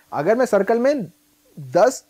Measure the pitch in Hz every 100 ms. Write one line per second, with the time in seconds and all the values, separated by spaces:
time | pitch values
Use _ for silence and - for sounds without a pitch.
0 | _ 123 156 226 254 202 196 233 262 294
1 | 165 _ _ _ _ - 131 160 233 -